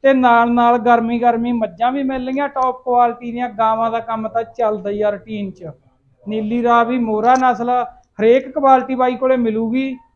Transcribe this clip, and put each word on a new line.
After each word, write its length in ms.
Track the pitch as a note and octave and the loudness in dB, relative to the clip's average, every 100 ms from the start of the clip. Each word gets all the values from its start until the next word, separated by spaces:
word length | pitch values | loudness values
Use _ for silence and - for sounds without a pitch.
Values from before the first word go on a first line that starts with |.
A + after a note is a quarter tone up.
ਤੇ 100 | C4+ | 2
ਨਾਲ 400 | C4 B3 A#3 A#3 | 4 4 4 4
ਨਾਲ 260 | A#3+ A#3+ B3 | 4 4 2
ਗਰਮੀ 400 | A#3 A#3 A3+ A#3+ | 4 2 2 0
ਗਰਮੀ 340 | A#3+ A#3 A#3+ | 0 0 -2
ਮੱਝਾਂ 400 | A#3+ G#3+ F3 A#3+ | -2 -4 -2 -2
ਵੀ 100 | C4+ | -2
ਮਿਲ 240 | C4+ C4 B3+ | -4 -4 -4
ਰਹੀਆਂ 220 | C4 C#4+ | -4 -4
ਟੌਪ 340 | C4+ C4 B3+ | -2 -2 -2
ਕੁਆਲਿਟੀ 460 | - B3 A#3+ A#3 A#3+ | -2 2 2 0 -10
ਦੀਆਂ। 160 | A#3+ B3 | -8 -8
ਗਾਵਾਂ 420 | G#3 A3 A3 A3+ | -2 0 0 -2
ਦਾ 100 | A3+ | -4
ਕੰਮ 280 | A3+ A3+ A3 | -6 -6 -4
ਤਾਂ 140 | A3+ | -6
ਚੱਲਦਾ 480 | A3+ - A3 G#3 G3 | -6 -4 -2 -2 -6
ਹੀ 100 | G#3 | -2
ਆ 80 | G#3 | -2
ਰੂਟੀਨ 400 | G3+ A3 G#3+ G3 | -4 -10 -8 -8
'ਚ। 200 | - E3 C#3 _ _ _ _ G3+ | -10 -18 -18 _ _ _ _ -8
ਨੀਲੀ 340 | G#3+ G#3+ A#3+ | -6 -4 -2
ਰਾਵੀ 360 | A#3+ A#3 A#3 B3+ | 2 2 2 -2
ਮੋਹਰਾ 360 | A3+ G#3+ A#3 B3+ | -2 0 2 2
ਨਸਲ 280 | B3+ A3+ A#3+ B3 B3 - _ - | 2 0 -2 -2 -4 -12 _ 0
ਹਰੇਕ 280 | A3 B3+ C4 | 4 4 2
ਕੁਆਲਿਟੀ 460 | D#4 C4+ C4 B3+ | 0 4 4 2
ਬਾਈ 200 | B3+ B3+ | -2 -2
ਕੋਲੇ 220 | B3+ B3+ B3+ | 0 0 0
ਮਿਲੂਗੀ। 580 | A#3 A3 A3+ B3+ C4+ B3+ _ | 0 -2 -2 -2 -4 -8 _